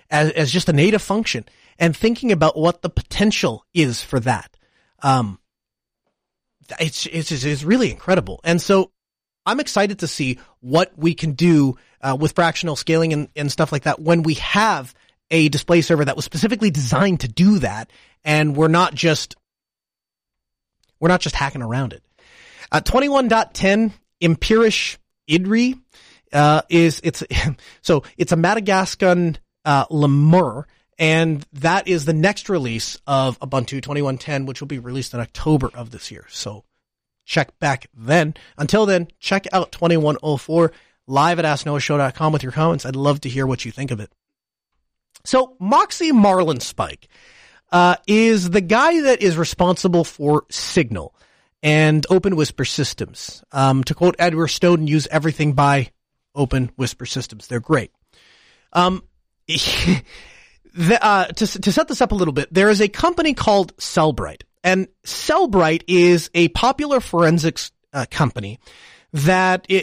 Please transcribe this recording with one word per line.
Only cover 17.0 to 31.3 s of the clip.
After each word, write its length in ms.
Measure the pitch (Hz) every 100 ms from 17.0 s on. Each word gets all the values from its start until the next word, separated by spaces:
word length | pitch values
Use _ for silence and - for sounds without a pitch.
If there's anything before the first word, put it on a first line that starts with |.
| 196 170
to 80 | 127
do 300 | 110 185 208
that, 320 | 117 104 113 _ _ _
and 320 | 151 151 151 143
we're 120 | 156
not 260 | 165 180
just, 400 | 139 165 151 - - _ _ _ _ _ _ _ _ _ _ _ _ _ _ _ -
we're 80 | 165
not 120 | 180
just 140 | 160
hacking 280 | - 139 139
around 300 | 117 123 131
it. 120 | - _ _ _ _ - - -
Uh, 100 | -
twenty-one 460 | - 247 285 277 247
dot 260 | 226 -
ten, 400 | - 190 202 220 - _ -
Imperish 800 | 170 160 - 220 226 - - - _ _ -
Idri, 520 | 160 185 220 247 254 _ _ _ _ _
uh, 300 | 143 147 151 -
is, 320 | 165 165 -
it's, 220 | 170 - - - 151
<laughs> 300 | 135 - -
so 220 | - 156 - -
it's 160 | 165
a 40 | 165
Madagascan, 1000 | 170 220 202 190 185 - 190 175 175 156 - _
uh, 220 | 156 139 -
lemur, 760 | 156 143 139 151 175 151 113 151 _ _ -
and 480 | 160 160 165